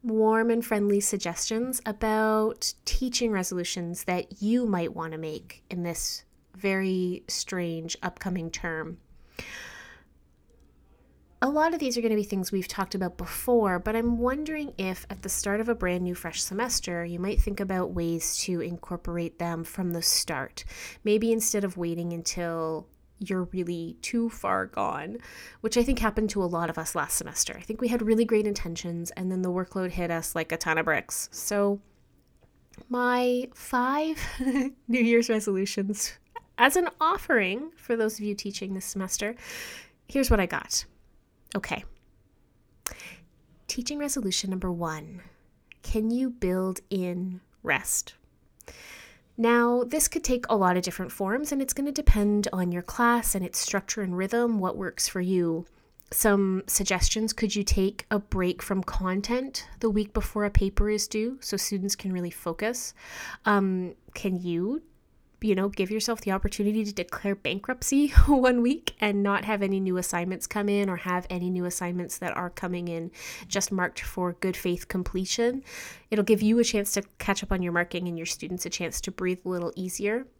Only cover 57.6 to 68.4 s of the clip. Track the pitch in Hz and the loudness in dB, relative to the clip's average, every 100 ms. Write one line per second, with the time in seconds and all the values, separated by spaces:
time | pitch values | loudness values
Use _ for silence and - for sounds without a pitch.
57.6 | 202 202 190 - - 208 208 190 180 180 | 2 2 2 0 -2 -2 0 0 0 -2
58.6 | - 196 185 - 185 190 202 240 269 - | -2 -2 0 -2 0 0 0 -2 -2 -8
59.6 | - - 226 214 208 - - 208 208 208 | -12 -2 0 2 0 -2 -2 0 4 6
60.6 | 196 196 208 214 - 220 226 269 - 196 | 4 2 2 2 -2 -2 -2 -4 -6 -4
61.6 | - 196 196 - 196 185 175 - 175 165 | -2 -2 -2 -4 -2 -2 -4 -6 -6 -2
62.6 | 214 339 - - - - - - - 202 | -2 -2 -8 -12 -16 -14 -12 -2 4 4
63.6 | 196 185 180 - - - 202 185 180 170 | 4 0 -2 -10 -16 -6 -2 -2 0 0
64.6 | 190 294 - _ _ _ _ _ 214 185 | 0 -2 -6 _ _ _ _ _ 2 2
65.6 | 196 196 185 214 214 220 - 190 202 - | 2 0 -2 0 -2 -2 0 0 0 0
66.6 | 208 214 208 202 175 - 202 196 - 190 | 0 2 0 -4 -6 -4 -2 -2 -2 -4
67.6 | 202 254 - 277 294 - - 277 | -4 -4 2 4 8 8 10 8